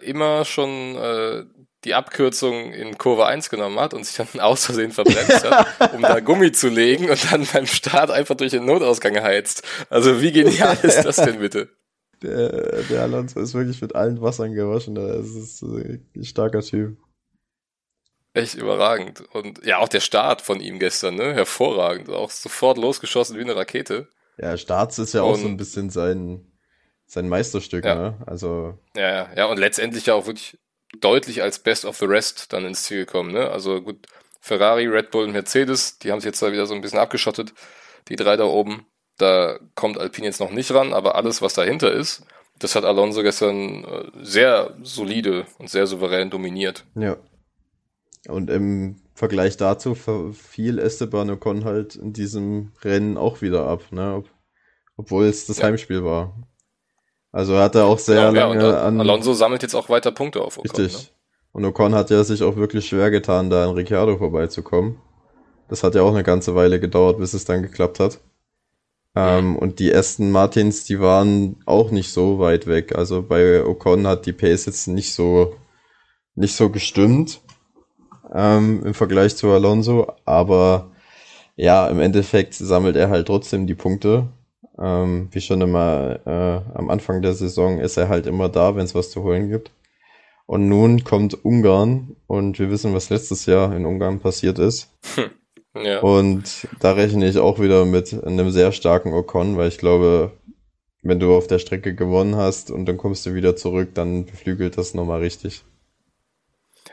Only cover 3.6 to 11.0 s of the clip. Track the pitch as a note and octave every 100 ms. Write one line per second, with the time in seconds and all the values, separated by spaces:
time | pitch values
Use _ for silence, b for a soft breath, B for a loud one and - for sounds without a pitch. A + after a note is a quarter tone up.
3.6 | G2+ G#2 D3+ C3 G#2+ - A2+ B2 G#2 C3
4.6 | - A#2 A2+ A2 G#2 A2 B2 B3+ A#3+ C4
5.6 | G#3 - A#3 - A3+ A2+ A2 F3+ F3+ -
6.6 | B2+ A2+ A#2 C#3 F3 C3+ D#3+ D#3 C#3+ C#3
7.6 | C3 - - C3+ D#3 C#3 D3 C3+ C3+ B2+
8.6 | B2 E3+ B2+ A#2 G#2 G#2 G#2+ G2+ G2+ -
9.6 | B B B B2 B2+ A#2+ D#3+ D#3 C#3+ -
10.6 | D3+ - E3 D3